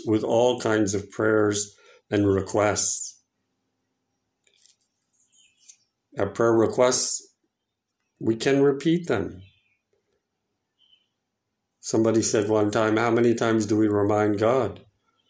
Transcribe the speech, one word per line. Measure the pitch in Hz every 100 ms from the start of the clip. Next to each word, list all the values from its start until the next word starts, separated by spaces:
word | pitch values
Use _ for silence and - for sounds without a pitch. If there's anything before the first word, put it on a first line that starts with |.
| 113
with | 107
all | 127 117 123 120
kinds | 113 107 98
of | 101 -
prayers | - 110 107 104 101 - _ - - -
and | 104 101
requests." | 95 95 107 104 92 - - - - _ _ _ _ _ _ _ _ _ _ _ _ _ _ _ _ _ _ _ _ _ _ _ _ - - _ _ _ -
Our | 101
prayer | - 117
requests, | 113 110 - 127 135 - - - _ _ _ _ _ _ _ _ -
we | 110 113
can | 139 139
repeat | 143 139 165 180 170
them. | 107 87 90 - _ _ _ _ _ _ _ _ _ _ _ _ _ _ _ _ _ _ _ _ _ _ _
Somebody | - 113 110 110
said | - 117 104
one | 110 104
time, | 113 107 110
"How | 120
many | 117 120
times | 117 117 113 107
do | 107
we | 107
remind | 104 101 104 107 101
God?" | 110 131 101 - - _ _ _